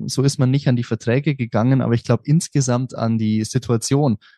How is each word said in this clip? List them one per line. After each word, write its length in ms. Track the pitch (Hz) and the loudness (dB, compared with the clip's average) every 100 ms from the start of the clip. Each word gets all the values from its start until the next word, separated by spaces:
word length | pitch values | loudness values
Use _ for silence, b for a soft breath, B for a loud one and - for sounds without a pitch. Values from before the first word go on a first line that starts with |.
| - | -6
so 160 | 135 | -2
ist 160 | 135 - | 0 2
man 120 | 127 | 2
nicht 160 | 139 139 | 2 2
an 100 | 123 | 0
die 60 | |
Verträge 540 | 117 110 - 123 147 135 | -2 -4 0 0 0 -2
gegangen, 460 | 117 107 120 131 | -2 0 2 2
aber 120 | 117 | 2
ich 100 | 117 | 0
glaub 180 | - 117 | 2 0
insgesamt 720 | - 156 - 147 131 123 127 - | 2 0 0 -2 0 -2 -4 -4
an 200 | 113 113 | -2 0
die 280 | 110 110 | 0 0
Situation. 720 | 110 127 - 117 - 139 147 104 b | -2 -4 0 -2 0 0 2 0 b